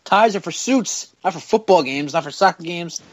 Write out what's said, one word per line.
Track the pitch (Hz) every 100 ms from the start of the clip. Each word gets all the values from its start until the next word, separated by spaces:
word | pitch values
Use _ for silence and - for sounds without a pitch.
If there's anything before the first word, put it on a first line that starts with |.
Ties | - 196 226 190
are |
for | 165
suits, | - - 262 190 - - _
not | 185
for | 165
football | - 220 220 180
games, | 131 139 147
not | 160
for | 147
soccer | - 190 175
games, | 165 175 170 - -